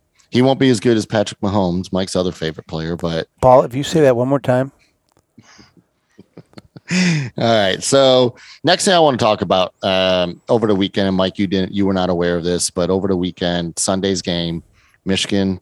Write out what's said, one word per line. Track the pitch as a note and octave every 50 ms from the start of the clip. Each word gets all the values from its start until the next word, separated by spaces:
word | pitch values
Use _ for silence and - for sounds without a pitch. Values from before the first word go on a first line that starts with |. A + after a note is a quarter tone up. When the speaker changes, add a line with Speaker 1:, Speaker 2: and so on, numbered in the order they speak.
| _ _ _ _ _ _
Speaker 1:
he | - A#2
won't | B2+ C3+ C3+ -
be | C#3 C3
as | B2+ G#2
good | - B2+ A#2
as | A2 G2+
Patrick | - - A2 G#2 - - _
Mahomes, | - G2+ F#2+ G#2 F#2+ F2+ F2 F#2 F#2 -
Mike's | - F#2 G2 F#2 -
other | F#2 F#2 F2+
favorite | E2+ - F2+ D#2+ D2+ - -
player, | - - D#2+ D#2+ D#2+ F2
but | E2 - E2+ E2 E2 - - _ _
Speaker 2:
Paul, | - B2+ B2+ C3+
if | E3 D3 A#2
you | C3+ C#3+
say | - - E3
that | D3+ C3+ B2+
one | A#2 B2 C3
more | C#3 C3+
time. | - - B2 B2+ C3+ C3+ _ _ _ _ _ _ _ _ _ _ _ _ _ -
Speaker 1:
<laughs> | _ _ _ - - _ _ E3+ _ _ _ _ _ _ _ _ - _ _ - - _ _ - _ _ _ - _ -
All | E3 F#3 F#3 F3+ E3 D3+ C#3 A#2+ - -
right. | A#2+ A#2 A2+ A2 G2+ F#2+ F#2+ -
So | - - C3+ C3+ C3+ C3 B2+ B2+ B2+ A#2+ - - - - - - -
next | D3 F3+ F#3 -
thing | G#3 F#3
I | E3+
wanna | D#3+ D3 C3
talk | A2 A#2+ A2 G#2+ F#2+
about, | G2+ F2 G2 F#2 F#2 - - _
um, | - G2+ F#2+ F#2 F#2 F#2 F#2 F#2 F2+ F2 F2 - _ -
over | B2+ A#2 G#2+
the | A2 G#2
weekend, | F#2+ G2 F#2 - G#2+ G2 F#2+
and | F#2+
Mike, | F#2 F#2+ F#2+ - -
you | G#2
didn't, | F2+ F#2 F#2+ F#2 -
you | - G2+ G2
were | F#2+ G2
not | F#2 F2+ F2+
aware | F2+ E2+ F2 F2 F2
of | E2+ D#2+
this, | F2 F2+ E2+ - -
but | - F#2 F2 E2+
over | F#2+ F#2+ F#2 F#2+
the | F#2+
weekend, | F2+ F2+ F2+ D#2+ - F#2 F2 F2 F2 E2+ E2+ D#2+ -
Sunday's | - - F#2+ F#2+ F#2 G2 G2 F2
game, | - - F2 F2 E2+ E2+ E2+ E2+ - _ _ _ _ _ _ _ _
Michigan | F#2 F#2+ F2 - - G#2 G2 F#2+ F#2+ F#2 F2+